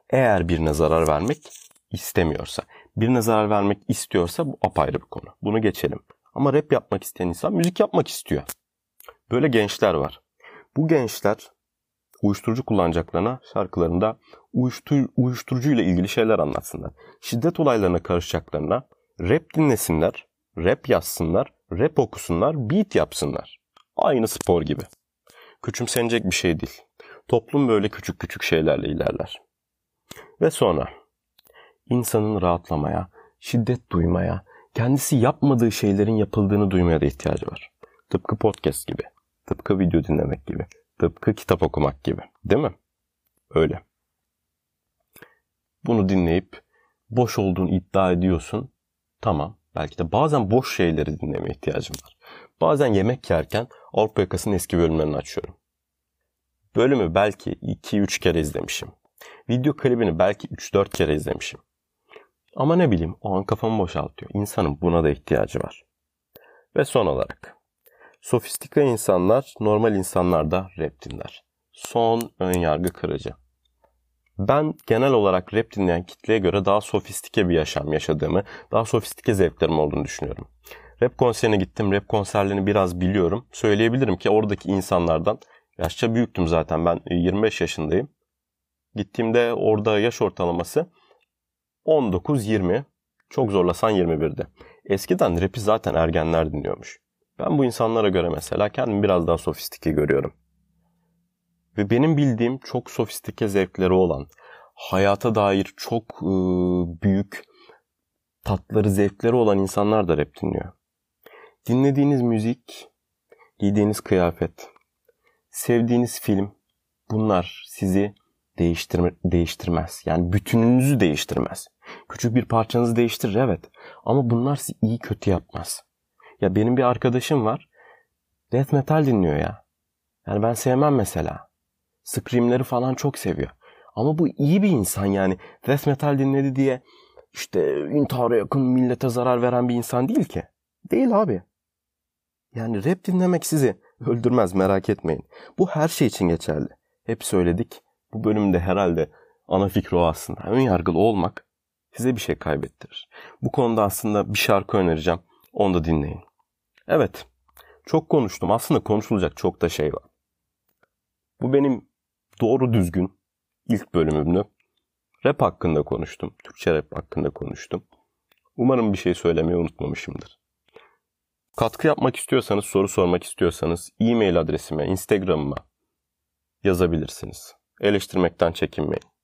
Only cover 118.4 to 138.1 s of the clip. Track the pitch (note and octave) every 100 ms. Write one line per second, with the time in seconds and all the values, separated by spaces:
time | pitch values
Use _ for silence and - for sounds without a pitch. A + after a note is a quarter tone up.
118.4 | _ - E2+ E2 - F2 F2 - F2 F2
119.4 | E2 - - E2 E2+ - E2 D#2+ F2 G2
120.4 | - A#2 A#2 B2+ C3+ C3+ F2+ D2 - -
121.4 | - - - _ - - - - A#2+ A#2+
122.4 | - A2+ A2 A#2+ A#2+ A#2 A#2 - A#2 G2+
123.4 | C3 E2 - _ - - - C3 A#2+ A#2
124.4 | C3 C#3+ - - A2 A#2+ - G#2 G#2 F2+
125.4 | - E2 - - _ _ _ _ - _
126.4 | G2 F#2+ A2+ B2+ B2 A#2+ B2+ B2 - D3
127.4 | A2 A#2+ - _ - _ _ _ _ _
128.4 | _ B2 C#3 C#3+ C3+ D#3 C#3 A2 F2 D2
129.4 | E2 - _ _ _ _ _ _ - G#2
130.4 | A2+ A2+ C3 B2+ D3 C3+ G2 - D#2+ D#2
131.4 | - _ _ _ _ _ - - - B2
132.4 | A#2+ B2 B2+ B2 C3 C3 C#3+ - G2 D2+
133.4 | C2 - - _ - - C3+ D#3 D#3+ -
134.4 | C#3+ F#3+ G3+ C#3 F#2 G2 G2 G2 F#2+ F#2
135.4 | - - - C#3+ D3 C3+ D3 C#3 C3+ C#3
136.4 | C3+ C3 C3+ B2+ - _ _ - _ -
137.4 | - F#2 D2 C#2 D2+ D3 C3+